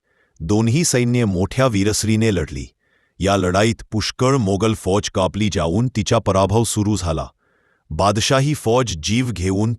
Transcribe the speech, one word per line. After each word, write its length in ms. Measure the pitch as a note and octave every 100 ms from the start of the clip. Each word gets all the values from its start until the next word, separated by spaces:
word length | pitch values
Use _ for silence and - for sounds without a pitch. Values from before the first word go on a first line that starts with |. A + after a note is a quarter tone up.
| _ _ _ _
दोन्ही 460 | D#2+ G#2 A2+ C#3+ E3+
सैन्ये 400 | B2+ A#2+ B2 A2
मोठ्या 420 | F2+ G2 - C3
वीरश्रीने 680 | G#2 G2+ G#2 G#2 A2 A2+ F2+
लढली. 300 | D2+ C2+ C2 _ _ _ _ -
या 180 | F#2 G2
लढाईत 460 | F2+ F#2+ A2+ G#2 -
पुष्कळ 440 | A2 - - B2+ C#3
मोगल 380 | G2 G2 A2
फौज 360 | A2 F#2 G2+ -
कापली 400 | G2+ F2+ G2 G#2+
जाऊन 340 | F#2+ D#2+ G2 B2+ G#2+
तिचा 240 | F#2 A#2
पराभव 440 | - F#2+ F#2+ A2
सुरू 320 | A#2 G#2+ G#2 G2+
झाला. 320 | F2 D2+ - - _ _ _ _ _
बादशाही 640 | D#2+ G2 G#2 - C3+ C#3+
फौज 440 | D3 A2+ B2 A#2+ D#2+
जीव 280 | D2+ A2+ B2+
घेऊन 420 | F#2+ F#2 F#2+ A2